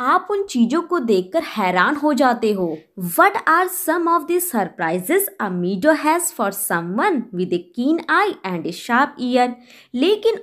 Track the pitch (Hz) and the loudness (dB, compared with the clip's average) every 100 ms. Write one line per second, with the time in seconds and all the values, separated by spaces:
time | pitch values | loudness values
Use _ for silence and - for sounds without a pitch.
0 | 247 349 359 403 392 247 233 311 339 349 | 0 0 0 -4 -2 2 2 2 -2 -2
1 | 233 190 180 330 320 214 190 180 190 294 | 0 0 0 -4 -4 -2 0 2 2 2
2 | 294 285 269 240 226 202 175 156 - - | 0 2 2 2 0 0 -2 -4 -12 -8
3 | 180 170 370 392 - 330 370 349 - 339 | -4 4 4 4 2 2 2 -4 -2 0
4 | 339 339 330 349 349 233 185 - 165 180 | 2 0 0 -2 -2 -2 -4 -2 -2 -2
5 | 185 311 - - 208 180 175 190 294 302 | 0 0 0 -6 -4 -2 -2 0 2 2
6 | 294 339 339 - 202 190 - 175 170 202 | 2 0 -2 -4 -4 -4 -4 -4 -2 0
7 | 403 302 - 175 180 175 - - 254 330 | 0 0 -4 -4 -2 -2 -6 -4 -2 0
8 | - 330 403 - 190 175 156 175 - 240 | 0 0 0 -2 -6 -6 -6 -8 -2 2
9 | 277 - 247 247 247 233 - - _ 247 | 0 -2 -2 0 0 -2 -16 -20 _ -2
10 | 311 427 440 427 | 0 2 0 -2